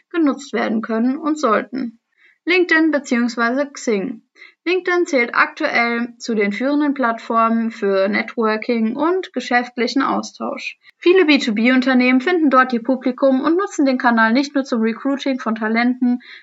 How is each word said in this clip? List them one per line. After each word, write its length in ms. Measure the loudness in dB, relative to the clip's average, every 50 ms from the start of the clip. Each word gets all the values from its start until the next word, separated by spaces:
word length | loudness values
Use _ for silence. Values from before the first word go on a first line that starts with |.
| _ _
genutzt 420 | -2 0 0 0 0 -2 -6 -8 -4
werden 300 | -4 -2 -2 -2 -4 -4
können 340 | -4 -2 -2 0 0 -2
und 220 | -2 -4 -4 -4 -2
sollten. 640 | 0 0 0 0 -2 -4 -6 -8 -8 -8 -10 _ _ _ _ _ _ _ _ _ _
LinkedIn 460 | 0 2 2 2 2 2 2 2 2
beziehungsweise 800 | 0 0 -2 -2 -2 0 0 -2 -2 -2 -2 -2 0 -2 -4 -4
Xing. 520 | -8 -8 -4 -2 -2 -2 -2 -4 -8 -12 -16 _ _ _ -20 -20 _ _ _
LinkedIn 420 | -2 -2 -2 0 0 0 0 0
zählt 280 | 0 0 0 0 0 0
aktuell 800 | 0 0 0 -2 -4 -4 -2 0 0 0 0 -2 -2 -4 -6 -8 -10
zu 160 | -8 -4 -2
den 180 | 0 0 0 -2
führenden 400 | -2 -2 0 0 0 0 0 0
Plattformen 760 | 0 -2 -2 -2 -4 -6 -4 0 2 2 2 2 0 -2 -4
für 380 | -4 -4 -2 0 0 2 0 0
Networking 880 | 0 -2 -4 -4 -4 -2 0 0 0 -2 -2 -2 -2 0 0 -2 -2
und 360 | -2 -2 0 0 -2 -4 -6 -8
geschäftlichen 680 | -8 -4 -2 0 -2 -2 -2 -4 -4 -4 -2 0 -2 -2
Austausch. 760 | 0 -2 -4 -6 -8 -10 -10 -8 -8 -8 -8 -10 -12 -12 -14 _ -20 _ _
Viele 260 | 2 4 4 6 6
B 140 | 4 4 2
two 160 | 2 0 0
B-Unternehmen 640 | 2 2 4 4 4 4 4 4 4 4 4 4 2
finden 300 | 2 2 2 2 2 4
dort 220 | 4 4 4 4 0
ihr 100 | -2 -2
Publikum 580 | -2 -2 -2 -2 -4 -2 2 2 2 2 2
und 160 | 2 2 0
nutzen 280 | 0 0 -2 -2 0 0
den 140 | 2 2 2
Kanal 340 | 2 2 4 4 4 4 4
nicht 220 | 2 0 0 -2
nur 100 | -2 -2
zum 160 | 0 0 0
Recruiting 600 | 0 0 -2 -2 -4 -4 -4 -2 -2 -2 -4 -2
von 140 | -2 -4 -4
Talenten, 640 | -2 -2 -2 0 0 2 0 0 2 0 0 0 0 -4 -10 -20 -20